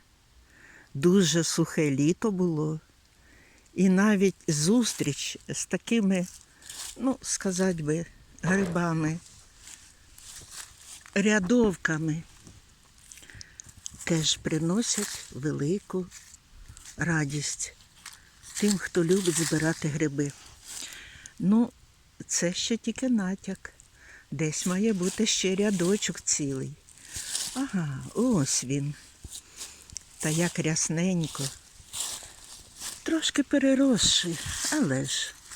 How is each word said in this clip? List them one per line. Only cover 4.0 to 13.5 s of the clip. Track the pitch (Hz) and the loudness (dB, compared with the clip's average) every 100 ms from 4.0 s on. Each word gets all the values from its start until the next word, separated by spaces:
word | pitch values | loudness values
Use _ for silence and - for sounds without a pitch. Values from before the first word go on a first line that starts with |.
| 208 202 196 - - | 6 6 4 2 -2
зустріч | 147 156 240 220 - 147 139 - - - | 0 4 4 2 0 -2 -2 -6 -10 -10
з | 156 - | -8 -4
такими, | 180 - 233 196 190 180 - - - - - - - | -6 0 2 2 2 0 -8 -20 -20 -18 -14 -14 -4
ну, | 262 247 | -4 -4
сказать | - - 196 180 190 170 | -4 -4 -2 0 0 0
би, | 147 156 165 - - - | -2 -2 -4 -14 -20 -6
грибами, | 156 190 190 175 175 160 156 165 - - - - - - - - - - - - - - - - - - - | 0 2 2 0 0 0 -2 -4 -10 -20 -20 -20 -20 -20 -20 -20 -20 -20 -20 -18 -16 -16 -16 -18 -20 -20 -4
рядовками, | 202 208 214 180 247 220 170 - 160 160 160 - - - - - - - - - - - - - | 0 4 4 4 4 4 2 -2 -2 0 -2 -6 -20 -20 -20 -20 -20 -20 -20 -20 -20 -20 -20 -20